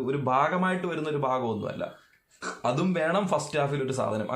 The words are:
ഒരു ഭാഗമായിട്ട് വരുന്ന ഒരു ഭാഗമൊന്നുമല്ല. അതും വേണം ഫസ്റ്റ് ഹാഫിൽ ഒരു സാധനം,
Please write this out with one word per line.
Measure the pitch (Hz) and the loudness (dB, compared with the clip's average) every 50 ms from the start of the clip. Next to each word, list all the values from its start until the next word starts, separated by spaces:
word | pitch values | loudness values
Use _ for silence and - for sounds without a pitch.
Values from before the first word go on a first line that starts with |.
| 127 131 | -2 -2
ഒരു | 143 139 123 127 | -2 0 0 2
ഭാഗമായിട്ട് | 127 135 147 160 180 180 185 185 185 180 180 175 | 4 4 4 4 2 2 2 2 0 0 -2 -2
വരുന്ന | 160 156 156 156 147 | -2 -2 -2 -2 -2
ഒരു | 143 143 127 | 0 0 0
ഭാഗമൊന്നുമല്ല. | 127 127 120 117 107 101 98 - - - - - - - _ _ _ _ _ _ _ - - - - - - 120 | 0 0 0 -2 -2 -2 -4 -4 -4 -4 -6 -8 -8 -12 _ _ _ _ _ _ _ -12 -10 -10 -8 -4 -2 0
അതും | 127 151 180 185 180 170 | 2 2 2 2 2 2
വേണം | 156 165 175 202 202 - 175 | 2 2 2 2 2 2 0
ഫസ്റ്റ് | 143 147 - 160 147 | 0 0 0 0 0
ഹാഫിൽ | 143 139 147 127 131 131 | 2 2 0 -2 -2 -2
ഒരു | 120 120 | -2 0
സാധനം, | 107 110 107 107 104 - 127 | 0 0 0 -2 -2 -2 -2